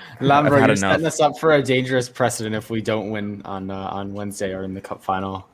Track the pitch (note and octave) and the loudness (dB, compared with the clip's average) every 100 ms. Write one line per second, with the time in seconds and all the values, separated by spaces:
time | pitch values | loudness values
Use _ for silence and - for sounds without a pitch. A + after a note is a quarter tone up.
0 | - - C3+ C#3+ D3 C#3+ A2 G#2 G2 - | -18 -2 2 4 6 6 6 4 2 2
1 | D#3+ - D3+ C#3+ E3 D3 B2+ B2+ B2+ C3 | 0 2 2 2 4 4 4 0 2 0
2 | B2 - A#2+ A2+ A2 G#2+ - A2+ G#2 A2 | -2 0 -2 0 -4 -6 -4 -4 -2 -2
3 | G2+ G#2+ G#2 G2+ - G2 F#2+ F#2+ F#2+ G2 | -2 -6 -6 -8 -10 -8 -8 -8 -6 -8
4 | G2 G2+ G#2 G2 G2+ F#2 F#2+ F#2 - G2+ | -8 -8 -8 -6 -6 -6 -8 -10 -10 -12
5 | - F#2+ F#2+ F#2+ - | -4 -4 -2 -8 -10